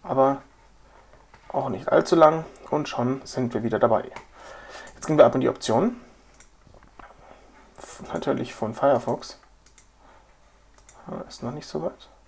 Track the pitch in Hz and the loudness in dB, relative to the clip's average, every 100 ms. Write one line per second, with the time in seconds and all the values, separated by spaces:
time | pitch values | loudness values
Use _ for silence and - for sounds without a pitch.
0 | - 131 135 277 - _ - - - - | -4 2 2 2 -8 _ -20 -20 -20 -20
1 | - - - - - - 135 92 - 151 | -20 -20 -20 -20 -8 -6 -4 -6 2 2
2 | - 170 156 160 160 - - 151 147 - | 4 8 8 6 -6 -16 -4 -4 -4 -2
3 | 123 131 - - 123 117 113 104 117 110 | -2 -2 -6 -4 -4 -2 -2 2 2 2
4 | - - - - - - - - - - | -2 -14 -20 -20 -20 -20 -18 -18 -18 -16
5 | - 151 120 127 131 - - 113 208 240 | -2 6 6 6 -2 -2 -2 0 0 -2
6 | - - _ - - _ _ - - _ | -16 -20 _ -20 -20 _ _ -20 -20 _
7 | - - - - - - - - - - | -20 -20 -20 -20 -20 -20 -20 -20 -18 -18
8 | - - - 135 120 - 107 110 139 135 | -10 -8 -2 -2 -4 -6 -8 0 2 2
9 | - 139 - - _ _ _ - _ _ | 0 -6 -8 -18 _ _ _ -20 _ _
10 | - - _ _ _ _ _ _ - - | -20 -20 _ _ _ _ _ _ -20 -20
11 | - - - - 120 147 - 156 160 - | -14 -12 -12 -12 -10 -10 -10 -8 -8 -10
12 | - - | -20 -20